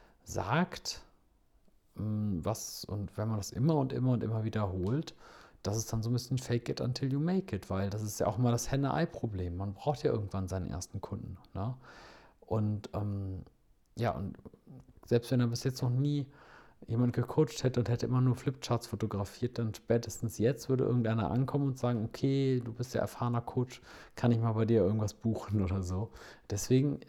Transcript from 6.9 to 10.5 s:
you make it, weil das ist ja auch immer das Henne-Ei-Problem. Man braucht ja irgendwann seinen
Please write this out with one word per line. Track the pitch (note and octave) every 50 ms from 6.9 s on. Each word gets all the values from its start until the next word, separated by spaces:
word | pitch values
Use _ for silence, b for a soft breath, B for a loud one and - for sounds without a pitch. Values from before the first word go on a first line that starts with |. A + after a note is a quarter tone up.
| B2 - C#3+ C3
you | C3+ C#3+
make | D#3 E3+ F#3 F#3+ F#3+ - G#2
it, | F#2+ - -
weil | F#2 F#2+ G2+ G2+
das | G2+ G#2+
ist | A2 G#2 - -
ja | -
auch | - G2 A2+
immer | B2 A#2+
das | A#2 A#2 - -
Henne-Ei-Problem. | C#3 C#3 C#3 C3+ C3+ D3+ E3+ E3+ - - - A2+ G2+ F#2 F2+ F2 E2+
Man | F#2 G2 G2+
braucht | F#2+ - - D3 C#3 -
ja | - C#3
irgendwann | A#2+ A2 G#2 F#2+ - G2 F#2+
seinen | F#2